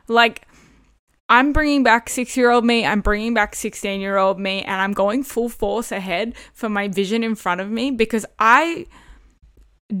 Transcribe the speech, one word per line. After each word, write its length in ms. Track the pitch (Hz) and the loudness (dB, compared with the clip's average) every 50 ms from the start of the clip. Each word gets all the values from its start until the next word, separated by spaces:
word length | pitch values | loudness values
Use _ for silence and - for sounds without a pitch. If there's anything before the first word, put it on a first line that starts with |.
| _ | _
Like, 400 | - 226 233 233 226 226 - _ _ _ _ - _ _ _ _ _ _ _ _ _ _ _ _ - | 0 4 4 4 4 2 -4 _ _ _ _ -20 _ _ _ _ _ _ _ _ _ _ _ _ 2
I'm 220 | 226 240 262 294 | 4 4 4 4
bringing 300 | 277 311 302 294 294 277 | 2 2 2 2 2 4
back 260 | 247 233 220 233 233 - | 4 4 4 2 0 -2
six-year-old 560 | - 254 247 - - 262 247 240 240 247 226 | -6 -6 -6 -4 0 2 4 4 4 4 4
me, 220 | 233 233 233 202 | 2 2 2 2
I'm 140 | 139 208 208 | 0 0 0
bringing 340 | - 208 208 208 220 233 240 | 0 0 0 0 -2 -2 0
back 200 | 220 208 208 - | 0 0 -2 -4
sixteen-year-old 840 | - - 214 - - - 202 196 196 190 196 196 196 190 190 190 185 | -6 -8 -8 -8 -8 -6 -6 -6 -4 -4 -2 0 2 2 2 2 0
me, 240 | 196 190 190 196 | -4 -4 -4 -4
and 180 | - - 196 190 | -6 -4 -4 -2
I'm 120 | 190 196 | -2 -2
going 320 | 202 196 196 202 220 277 269 | 0 0 0 0 0 -2 -4
full 240 | - - 233 240 240 | -4 -4 -4 -4 -4
force 420 | - - 214 202 202 226 233 - | -4 -4 -4 -4 -2 -4 -4 -6
ahead 440 | 226 202 185 190 170 175 220 233 - - - - _ | -6 -6 -6 -4 -4 -4 -4 -6 -8 -12 -16 -20 _
for 140 | - 240 220 | -8 -6 -4
my 180 | 208 202 202 | -2 -2 -4
vision 380 | 202 180 196 196 185 220 233 226 | -2 -2 -2 -2 0 0 -2 -2
in 100 | 226 220 | -2 -4
front 260 | - - 185 175 180 | -4 -4 -4 -4 -4
of 100 | 190 202 | -4 -6
me 200 | 220 226 247 285 | -4 -4 -4 -2
because 340 | 262 226 220 214 240 220 - - _ - | 0 0 0 0 -2 -4 -4 -6 _ 0
I 480 | 214 226 240 285 320 339 339 - - - - - - - - - _ _ _ _ - - _ _ - _ _ _ _ - 208 185 | 4 4 6 4 4 2 -4 -6 -10 -14 -18 -20 -20 -20 -20 -20 _ _ _ _ -20 -20 _ _ -20 _ _ _ _ -8 -8 -2